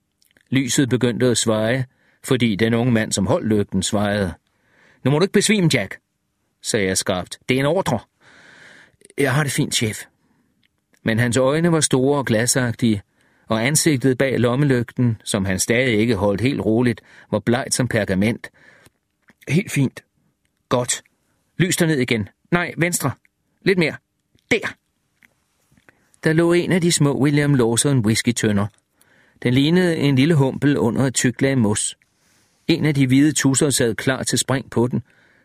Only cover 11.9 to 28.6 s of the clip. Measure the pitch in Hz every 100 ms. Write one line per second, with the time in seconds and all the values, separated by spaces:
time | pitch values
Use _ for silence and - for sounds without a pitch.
11.9 | 135 135 143 120 110 123 139 123 110 117
12.9 | 104 - _ _ _ _ 110 120 156 170
13.9 | 139 135 127 135 135 120 127 147 123 117
14.9 | - 123 113 - 104 95 92 - 117 131
15.9 | 107 117 104 101 98 123 143 107 113 123
16.9 | 110 - - - 107 117 120 - - 123
17.9 | 113 101 92 107 113 - - - - _
18.9 | _ _ _ _ _ - 151 - 151 127
19.9 | - - _ _ _ _ _ _ 123 123
20.9 | - - _ _ _ _ - 175 - 165
21.9 | 147 123 113 101 - _ 175 165 127 175
22.9 | 170 135 - _ _ _ _ 175 185 151
23.9 | - _ _ _ _ _ - - - _
24.9 | _ _ _ _ _ _ _ _ _ _
25.9 | _ _ _ 160 160 170 175 - 175 170
26.9 | 156 143 139 143 147 143 139 113 117 143
27.9 | 135 107 110 - 117 110 101